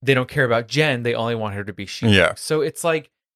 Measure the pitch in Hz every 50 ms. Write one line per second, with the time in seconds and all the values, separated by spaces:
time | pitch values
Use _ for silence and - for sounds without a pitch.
0 | 120 131 135 127 127 - - 147 131 117 113 117 117 107 120 147 156 151 131 120
1 | 120 120 117 113 113 117 117 113 107 104 98 101 101 104 101 - 98 - - -
2 | 117 113 101 95 85 - - - - - 156 156 143 160 - - - 170 160 156
3 | 151 _ _ _ _ _ _